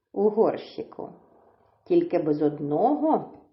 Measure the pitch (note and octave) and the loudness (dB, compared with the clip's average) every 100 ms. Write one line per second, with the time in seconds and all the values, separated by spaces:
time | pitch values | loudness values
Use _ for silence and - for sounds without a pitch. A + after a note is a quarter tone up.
0 | _ G3 G#3 G#3 E3+ - - - - - | _ 0 0 4 2 0 -8 -12 -12 -14
1 | - - _ _ _ _ _ _ - F3 | -16 -18 _ _ _ _ _ _ 0 2
2 | E3+ F3 D#3 D3 D3+ D3 D3 D3+ A#3 D4 | 2 0 0 0 0 -2 -4 0 2 2
3 | D#4 C4+ - - _ | 2 0 -2 -16 _